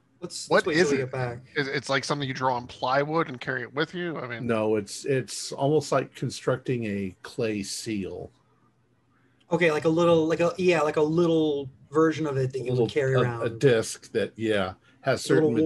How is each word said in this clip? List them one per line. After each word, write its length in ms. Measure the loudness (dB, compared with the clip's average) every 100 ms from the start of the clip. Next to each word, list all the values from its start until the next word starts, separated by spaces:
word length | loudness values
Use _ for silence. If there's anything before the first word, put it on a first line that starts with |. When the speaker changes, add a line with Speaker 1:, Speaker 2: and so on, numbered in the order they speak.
| _ _
Speaker 1:
Let's, 300 | -14 -12 2
Speaker 2:
What 160 | 2 4
Speaker 1:
let's 20 |
wait 100 | 2
Speaker 2:
is 100 | 2
Speaker 1:
till 100 | 2
we 60 |
Speaker 2:
it? 20 | -2
Speaker 1:
get 40 |
back. 280 | -4 -6 -6 -8 -4
Speaker 2:
Is 120 | -4
it's 220 | -4 -2
like 140 | -2
something 240 | 0 -4 -4
you 60 |
draw 220 | -2 0 -2
on 100 | -6
plywood 640 | -6 0 0 2 0 -2
and 100 | -6
carry 220 | -6 -6
it 100 | -6
with 220 | -4 -4
you? 240 | -4 -6 -6
I 80 | -8
mean 200 | -6 -2
Speaker 3:
No, 300 | 0 2 0
it's, 280 | -2 -8 -2
it's 460 | -2 -2 -8 -10
almost 400 | -2 2 2 2
like 240 | -2 -2 -6
constructing 680 | -8 -4 -4 -2 -2 -4 -2
a 300 | -4 -6 -10
clay 400 | -14 -6 -4 -4
seal. 680 | -6 -8 -6 -6 -6 -10 -14 -18 _ _ _ _ _ _ _ _ _ _ _
Speaker 1:
Okay, 200 | 2 2
like 140 | 2 2
a 40 |
little, 360 | 4 6 6 4
like 140 | 2
a, 140 | 0 2
yeah, 240 | 2 4
like 160 | 2 2
a 40 |
little 680 | 2 4 4 4 2 0 -6 -12 -4
version 340 | 2 2 2 -2
of 100 | -2
it 140 | -2
that 80 | -4
Speaker 3:
A 20 |
Speaker 1:
you 80 | -2
Speaker 3:
little, 140 | 0 0
Speaker 1:
would 80 |
carry 200 | 0 2
Speaker 3:
a, 60 | 2
Speaker 1:
around. 240 | 2 0
Speaker 3:
a 60 | -6
disc 600 | 2 4 4 2 -8 -6
that, 180 | -4 -4 -2
yeah, 360 | 0 0 0 -6 _ _
has 280 | -2 -2 2
Speaker 1:
A 40 |
little 160 | 4 4
Speaker 3:
certain 40 |
Speaker 1:
ward. 100 | 4